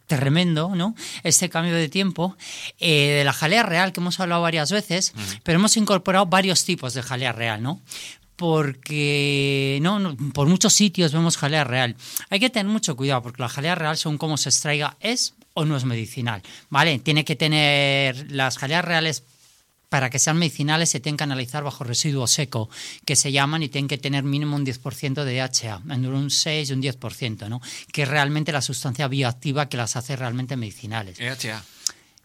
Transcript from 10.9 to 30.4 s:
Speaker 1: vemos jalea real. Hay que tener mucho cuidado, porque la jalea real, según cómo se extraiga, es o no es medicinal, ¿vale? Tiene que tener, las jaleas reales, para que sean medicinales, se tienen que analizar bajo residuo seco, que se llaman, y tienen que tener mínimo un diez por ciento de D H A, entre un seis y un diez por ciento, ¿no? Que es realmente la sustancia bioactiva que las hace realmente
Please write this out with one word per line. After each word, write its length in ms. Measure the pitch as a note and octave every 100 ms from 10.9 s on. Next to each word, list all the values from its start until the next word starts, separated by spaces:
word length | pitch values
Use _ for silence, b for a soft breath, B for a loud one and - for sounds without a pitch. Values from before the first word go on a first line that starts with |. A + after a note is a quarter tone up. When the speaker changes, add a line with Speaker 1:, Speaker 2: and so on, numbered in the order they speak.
| E3+ E3+
Speaker 1:
vemos 240 | D#3 E3 -
jalea 260 | C#3+ D#3
real. 320 | B2+ B2+ B2 A2 B B B
Hay 100 | G3
que 100 | B3
tener 200 | A#3 G3
mucho 260 | G#3+ - C3
cuidado, 260 | C3+ C3
porque 180 | A#2 A#2
la 80 | B2
jalea 280 | - D3 F3+
real, 200 | D#3 D#3
según 220 | D#3+ D3
cómo 180 | D#3+ D3+
se 120 | -
extraiga, 480 | A2+ D#3 D3 D3 -
es 360 | G#3 B3 - - _
o 100 | -
no 120 | D#3 D3
es 80 |
medicinal, 580 | B2+ A#2 G#2+ - A#2+ G#2 B B -
¿vale? 300 | C#3 D#3+ C#3+
Tiene 260 | D#3 D3+
que 120 | C#3+ D#3
tener, 880 | D#3+ D3+ D3 C#3+ C#3 C#3 C3+ B2+ B2+
las 260 | C#3 C3 -
jaleas 260 | C3+ E3
reales, 380 | E3+ E3 D#3+ C#3+ b b b b _ _ _
para 220 | C#3+ B2+
que 80 | B2
sean 180 | - D#3+
medicinales, 540 | E3+ - D3 D#3 E3
se 80 | D3+
tienen 180 | C3+ D3
que 60 |
analizar 400 | D3+ C3 B2 D3
bajo 220 | C#3+ -
residuo 420 | B2 A#2+ D#3+ C#3 A#2+
seco, 420 | - C#3+ A#2+ A2 B B B
que 100 | -
se 160 | C#3 C#3+
llaman, 320 | C#3 C#3 D#3+
y 60 | D3+
tienen 180 | C#3 C#3
que 120 | C#3+
tener 260 | C#3+ C#3
mínimo 320 | C#3 C#3+ D3 C#3+
un 80 |
diez 160 | C3+ B2
por 140 | - G2+
ciento 280 | C#3+ C3+
de 100 | C#3
D 60 | B2+
H 280 | C3 - A#2
A, 120 | G2 C3
entre 220 | C3 B2+
un 180 | C3+ C#3+
seis 380 | - E3 D#3 C#3+
y 20 |
un 80 | C3+
diez 160 | C3+ B2+
por 180 | A#2
ciento, 340 | - B2+ G#2 G2+
¿no? 140 | B2 B B B
Que 100 | -
es 60 | C#3
realmente 420 | D3 C#3 D3+ D#3
la 120 | D3
sustancia 440 | B2+ C3 C#3+ B2 C#3+
bioactiva 640 | C3+ B2+ A#2 D3+ C#3 C#3+
que 80 | B2+
las 180 | A#2
hace 220 | C3 B2+ C3+
realmente 400 | B2+ A#2+